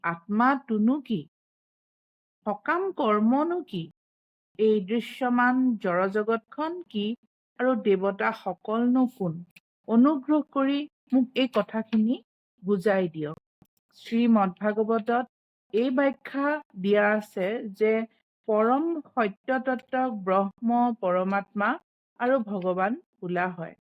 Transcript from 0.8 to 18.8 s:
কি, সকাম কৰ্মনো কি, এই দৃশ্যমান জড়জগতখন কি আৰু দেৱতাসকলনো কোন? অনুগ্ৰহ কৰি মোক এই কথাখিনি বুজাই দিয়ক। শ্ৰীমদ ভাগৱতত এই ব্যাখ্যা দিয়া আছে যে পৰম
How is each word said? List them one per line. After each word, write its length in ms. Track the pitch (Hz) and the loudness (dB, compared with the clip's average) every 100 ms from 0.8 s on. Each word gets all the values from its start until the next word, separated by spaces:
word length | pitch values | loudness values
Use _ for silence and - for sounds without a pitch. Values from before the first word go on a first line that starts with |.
| 220 285 | 2 0
কি, 180 | 247 208 143 _ _ _ _ _ _ _ _ _ _ _ - | -2 -6 -6 _ _ _ _ _ _ _ _ _ _ _ -8
সকাম 360 | 202 - 330 381 359 | -6 -2 -2 -2 -2
কৰ্মনো 640 | 254 208 220 262 320 349 - | 0 2 4 2 0 -4 -6
কি, 140 | 190 165 _ _ _ _ _ _ - | -8 -10 _ _ _ _ _ _ 0
এই 160 | 220 214 185 | 2 2 0
দৃশ্যমান 720 | 233 220 - 247 247 247 254 254 220 | -4 -4 -4 0 2 2 4 2 0
জড়জগতখন 960 | 190 175 196 202 214 226 _ - 311 359 349 | 0 0 0 0 0 -2 _ -8 -6 -6 -8
কি 160 | 214 208 233 _ _ _ _ | -6 -4 -6 _ _ _ _
আৰু 120 | 254 247 | 0 0
দেৱতাসকলনো 1200 | 208 190 196 196 214 214 - 175 - 220 240 254 247 | 2 2 2 0 -4 -2 -8 -8 -4 0 2 2 0
কোন? 200 | - 180 165 175 _ _ _ - | -2 -6 -6 -14 _ _ _ 0
অনুগ্ৰহ 540 | 233 262 302 254 302 269 | 4 4 2 0 0 0
কৰি 260 | 277 269 285 294 _ _ | -2 -2 -2 -6 _ _
মোক 320 | 254 247 - | 0 0 0
এই 80 | 262 | 0
কথাখিনি 600 | 226 196 220 220 226 214 320 _ _ _ _ | 0 -2 -6 -2 0 0 -2 _ _ _ _
বুজাই 460 | 180 202 190 190 180 | -2 0 2 0 0
দিয়ক। 280 | 156 147 160 _ _ _ _ _ _ | -4 -10 -10 _ _ _ _ _ _
শ্ৰীমদ 580 | - 233 240 226 190 180 | -6 0 4 4 2 0
ভাগৱতত 680 | 214 208 214 226 214 240 247 _ _ _ _ | -4 -2 0 -2 0 -2 -4 _ _ _ _
এই 160 | 202 254 254 | -2 0 2
ব্যাখ্যা 520 | 277 277 - 277 285 302 - 196 | 0 -2 -10 -4 -2 -4 -8 -6
দিয়া 220 | 190 202 | 2 4
আছে 440 | 208 214 214 - 185 233 220 | 4 0 -4 -6 -4 -4 -8
যে 180 | 190 214 220 226 _ _ _ - | -2 0 2 -2 _ _ _ -2
পৰম 400 | 214 220 262 | 2 4 2